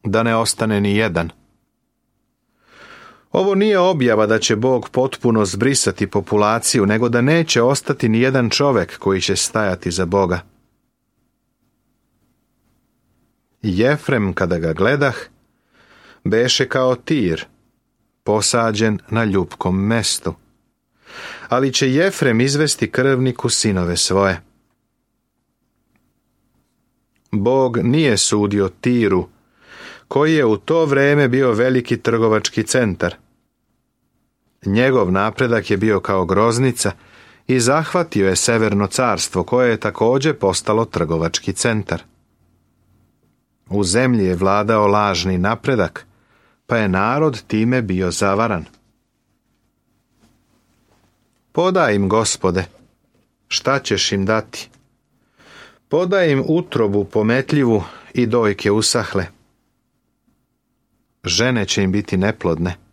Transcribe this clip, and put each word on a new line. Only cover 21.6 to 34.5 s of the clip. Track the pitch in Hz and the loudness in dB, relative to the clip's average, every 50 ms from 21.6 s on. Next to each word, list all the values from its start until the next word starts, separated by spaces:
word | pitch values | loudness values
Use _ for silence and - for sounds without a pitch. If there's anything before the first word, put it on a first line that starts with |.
| 135 135 123 | 0 0 0
će | - 143 131 127 | 0 0 0 2
Jefrem | 147 175 196 185 - 160 135 113 113 | 2 0 0 0 0 0 0 2 2
izvesti | 127 139 139 147 156 143 - - - - | 2 0 0 0 0 -2 0 -2 -4 -2
krvniku | - - 127 139 135 127 131 131 120 - - 120 | 0 0 2 2 2 2 0 -2 -2 -2 -4 -4
sinove | - - - 110 98 92 90 87 87 | -2 0 0 0 0 0 -2 -2 -2
svoje. | 85 - - 92 98 98 95 92 - - _ _ _ _ _ _ _ _ _ _ _ _ _ _ _ _ _ _ _ _ _ _ _ _ _ _ _ _ _ _ _ _ _ _ _ _ _ _ _ _ _ _ _ _ _ _ _ _ _ _ _ _ _ _ _ _ _ | -2 -2 0 2 2 2 2 0 -2 -8 _ _ _ _ _ _ _ _ _ _ _ _ _ _ _ _ _ _ _ _ _ _ _ _ _ _ _ _ _ _ _ _ _ _ _ _ _ _ _ _ _ _ _ _ _ _ _ _ _ _ _ _ _ _ _ _ _
Bog | - 104 98 120 131 135 131 127 117 | -4 -2 0 2 2 2 0 0 0
nije | 117 85 117 131 156 160 139 110 | 0 0 2 2 2 2 2 2
sudio | 98 - - 107 104 104 101 104 101 98 92 - _ | 0 0 0 0 0 0 0 0 0 -2 -2 -4 _
Tiru, | - 120 123 120 110 98 92 90 - - _ _ _ _ _ _ _ - - - - - - - _ | -2 0 0 2 2 2 2 0 -2 -4 _ _ _ _ _ _ _ -20 -20 -20 -20 -20 -20 -20 _
koji | _ - 139 147 156 160 | _ -2 0 2 2 2
je | 151 135 | 2 2
u | 113 110 | 2 0
to | 101 _ - 160 165 160 | -2 _ -2 0 0 2
vreme | 147 139 135 139 143 147 147 143 | 2 2 2 2 4 4 2 2
bio | 123 123 135 135 127 | 2 2 2 2 2
veliki | 113 107 123 127 131 127 120 - 123 | 2 2 0 2 2 0 0 -2 -4
trgovački | - - 117 113 113 113 110 107 107 - - - - 107 | -2 0 -2 0 2 2 2 2 0 -2 -2 -4 -4 -4
centar. | - - 131 120 104 90 - - 90 - _ _ _ _ _ _ _ _ _ _ _ _ _ _ _ _ _ _ _ _ _ _ _ _ _ _ _ | 0 0 0 0 0 -2 -2 -4 -6 -6 _ _ _ _ _ _ _ _ _ _ _ _ _ _ _ _ _ _ _ _ _ _ _ _ _ _ _